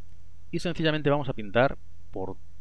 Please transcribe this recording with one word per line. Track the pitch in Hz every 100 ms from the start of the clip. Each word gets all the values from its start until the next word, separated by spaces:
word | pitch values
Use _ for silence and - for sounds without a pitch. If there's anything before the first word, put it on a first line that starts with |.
| - - - - -
y | 170
sencillamente | 180 160 160 151 143
vamos | 147 131
a |
pintar | 113 104 113 139 143 - - -
por | - 95 95 - -